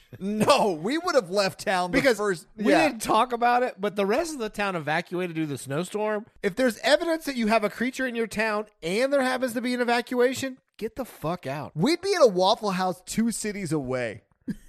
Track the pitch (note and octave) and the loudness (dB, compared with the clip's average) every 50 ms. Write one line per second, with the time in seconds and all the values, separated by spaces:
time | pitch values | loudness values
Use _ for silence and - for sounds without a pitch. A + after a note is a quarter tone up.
0 | _ _ - - F3+ G3+ G#3 G#3+ G#3+ A#3 C#4+ A#3+ F#3 G#3+ F3 D3+ D#3+ G#3+ C#4+ E4 | _ _ -14 -10 -8 -4 -2 2 4 4 4 4 4 2 0 -2 -2 -2 -2 -2
1 | F4 F#4 E4 C#4 G3+ E3 F#3 G#3 G3 F#3 - - - G#3+ G3 F3+ F3+ F3+ G3 C#4 | -2 0 2 2 0 2 0 0 0 0 -2 -4 -4 -2 0 0 0 0 2 2
2 | C#4 C#4 A#3 F#3+ G#3 G#3 F3+ D#3+ - - _ - G3+ B3 D4 E4 D#4 D4 B3+ A3 | 4 4 2 2 0 -2 -2 -4 -8 -12 _ -2 2 4 4 6 4 2 0 -2
3 | - - A#3+ A3 B3 B3 A#3+ A3+ A#3+ A#3+ A#3+ B3 B3 A#3+ - - F#3+ G#3 G3+ G#3 | -2 2 2 2 2 2 0 2 2 2 4 2 2 0 -2 -4 -6 -4 -2 0
4 | G3+ G3 G#3+ D4 F4 D#4+ D#4 C4+ A3 G#3+ - - G3+ G3 F#3 E3+ D3 D3 D3+ E3+ | 0 2 2 0 0 -2 -6 -6 -8 -6 -4 -4 -4 -2 -4 -4 -2 -2 -2 -2
5 | F3 - F3 E3+ F#3 F3 E3 D#3+ D#3+ D3+ C#3 A#2+ - C3 C#3 D3+ F3+ - - G#3 | -2 -4 -4 -4 -4 -4 -4 -4 -4 -4 -4 -6 -6 -6 -4 -4 -4 -4 -4 -4
6 | G#3+ G#3+ G#3+ G#3 A3 - _ _ - G3+ F3 - C4 B3+ G#3+ - - B3 C#4+ E4 | -2 -2 -2 -4 -6 -10 _ _ -4 -2 0 2 2 2 0 0 2 2 2 4
7 | F4 E4 D#4+ D#4+ - C#4+ C#4 A#3+ A#3 G#3 A3+ A3+ G#3 G3+ - - A3+ C4 - - | 4 0 -2 -2 -2 -4 -4 -2 0 2 2 2 2 0 -2 -2 -4 -4 -2 -2
8 | C4 B3+ A#3 A#3 A3+ G3+ - G#3 A3 A3 G#3 G#3 G#3+ - _ _ - E3 F#3 A3 | -4 -4 -2 -4 -4 -4 -2 -2 -2 0 -2 -2 -4 -6 _ _ -6 -4 -2 0
9 | B3+ C4+ C#4+ C#4 B3+ B3+ B3+ B3+ B3+ B3+ A3 B3 A3 B3+ B3 A#3+ B3 A#3 A#3+ B3 | 0 2 2 2 2 2 0 0 -2 -2 -2 -2 -2 -2 -2 0 0 0 0 0
10 | A#3+ - B3+ B3 A#3+ C4 B3+ A#3+ C4 C4+ B3+ - _ _ _ - G3+ A3+ - - | 0 0 2 2 2 2 2 -2 -6 -8 -8 -12 _ _ _ -10 -10 -8 -8 -8
11 | B3 - - - - D#3 F3 - - C3 - D3+ C3+ G2 - D3 F3 C#4 E4+ - | -10 -10 -10 -8 -6 -6 -6 -6 -6 -8 -8 -8 -8 -8 -2 0 2 2 2 0
12 | - G4 G4+ F4 - A3 F3+ F3+ F#3 F#3+ A3+ A3+ A3 G3+ F#3 F3+ F#3 F#3 F3 - | 0 0 4 6 6 6 6 6 4 4 2 2 0 -2 -2 -2 -2 -2 -4 -6
13 | - - - G#3+ A3+ A#3 G#3 - - G#3 G3+ G3+ G3 D3 D3+ D3+ C3+ B2 B2+ B2+ | -8 -6 -2 -2 0 0 -2 -4 -4 -6 -6 -6 -4 -2 -2 -2 -2 -2 -4 -4
14 | B2 A2+ G2 A2+ - _ _ _ _ - F#3+ - - | -4 -4 -6 -10 -16 _ _ _ _ -10 -10 -10 -14